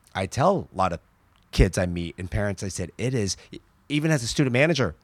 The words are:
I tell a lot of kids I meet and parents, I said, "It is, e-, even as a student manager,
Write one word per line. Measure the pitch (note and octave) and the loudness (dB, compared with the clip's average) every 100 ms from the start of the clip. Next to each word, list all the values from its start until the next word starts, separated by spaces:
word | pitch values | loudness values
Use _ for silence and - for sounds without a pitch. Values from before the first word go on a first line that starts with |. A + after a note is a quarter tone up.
| _ F#2 | _ -6
I | F#2+ | -6
tell | - E3 F#3+ E2+ | 0 2 0 -2
a | - | -2
lot | F#2 | 0
of | E2+ _ _ _ _ _ | -2 _ _ _ _ _
kids | - G#2 F#2 | 2 2 4
I | F2+ | -2
meet | E2+ E2+ - | -2 -6 -8
and | F#2 | -6
parents, | G#2+ G#2 F#2+ | -4 -4 -4
I | G2 | -8
said, | - F2 - | -8 -8 -6
"It | A#2+ | -4
is, | C3 G2 - - | -2 -2 -4 -10
e-, | - _ _ - | -20 _ _ -4
even | D3 D#3+ | -2 2
as | D3+ | 0
a | A#2 | 0
student | - C3+ | 0 2
manager, | A#2+ D#3 D3 G#2+ - | 4 4 4 0 -2